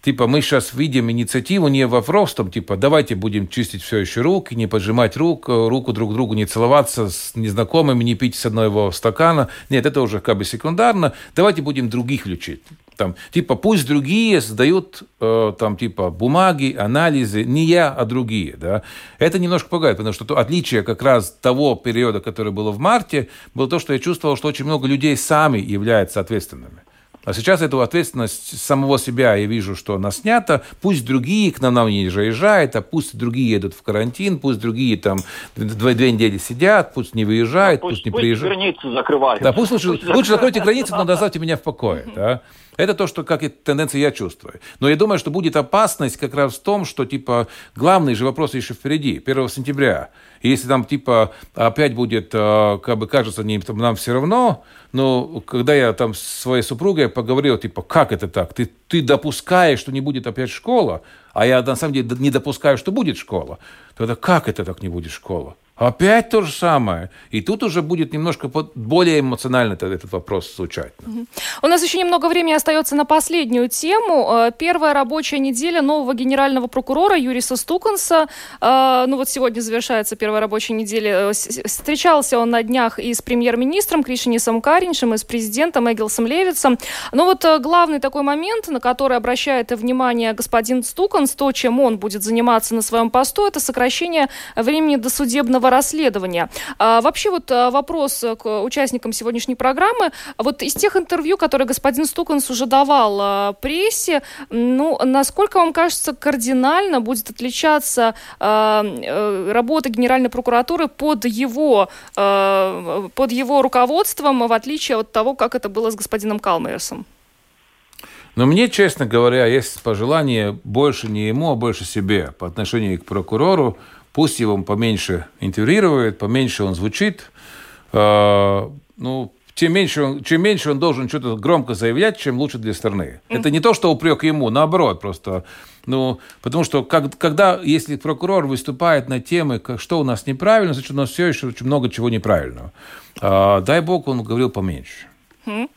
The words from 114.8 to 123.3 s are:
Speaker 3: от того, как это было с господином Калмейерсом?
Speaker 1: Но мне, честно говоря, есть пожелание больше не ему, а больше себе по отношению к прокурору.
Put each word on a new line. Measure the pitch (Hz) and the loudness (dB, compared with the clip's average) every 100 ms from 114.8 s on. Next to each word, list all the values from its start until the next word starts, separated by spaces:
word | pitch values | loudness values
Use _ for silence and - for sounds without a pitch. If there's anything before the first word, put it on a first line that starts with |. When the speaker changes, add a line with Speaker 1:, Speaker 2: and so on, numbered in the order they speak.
| - 233 | -2 -2
Speaker 3:
от | 220 | -2
того, | - 226 | -2 -2
как | 269 240 | 0 -2
это | 247 214 | -2 -6
было | 202 226 | -4 -4
с | |
господином | 214 220 220 208 208 | -4 -6 -4 -4 -4
Калмейерсом? | 202 170 - - - - - _ _ _ _ _ _ _ _ _ - - - - | -2 -2 -2 -8 -10 -12 -14 _ _ _ _ _ _ _ _ _ -20 -20 -12 0
Speaker 1:
Но | 127 | 4
мне, | 170 233 | 4 2
честно | - 196 - 120 | 4 2 2 0
говоря, | 117 120 127 120 | 4 4 4 4
есть | 131 117 - | 2 0 -8
пожелание | - 101 117 160 143 117 104 104 | -4 -2 0 0 2 0 -2 -4
больше | - 110 147 135 110 | -4 2 2 2 -4
не | 107 107 | -4 -2
ему, | 120 160 | 0 0
а | |
больше | 127 120 107 | 0 -2 -2
себе | 95 - 95 104 73 - | -6 -4 0 0 0 -8
по | 87 | -10
отношению | 82 101 120 104 90 | -6 -4 -2 -2 -4
к | |
прокурору. | - 101 92 | -4 -6 -4